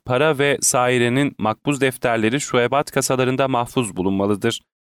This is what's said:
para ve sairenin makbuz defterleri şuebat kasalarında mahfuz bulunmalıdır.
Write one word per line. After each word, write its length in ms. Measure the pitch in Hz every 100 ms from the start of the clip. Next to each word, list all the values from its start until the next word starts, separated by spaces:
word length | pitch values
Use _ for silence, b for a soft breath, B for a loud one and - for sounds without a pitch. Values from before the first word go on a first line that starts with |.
| -
para 340 | 127 156 135
ve 180 | 143 135
sairenin 720 | - 127 123 127 120 127 143 -
makbuz 440 | 107 107 143 139
defterleri 600 | 131 127 123 117 107 139
şuebat 500 | - 123 120 135 147
kasalarında 560 | 139 131 127 127 127 135
mahfuz 480 | 120 120 131 110 90
bulunmalıdır. 680 | 92 98 101 101 110 - _ _ _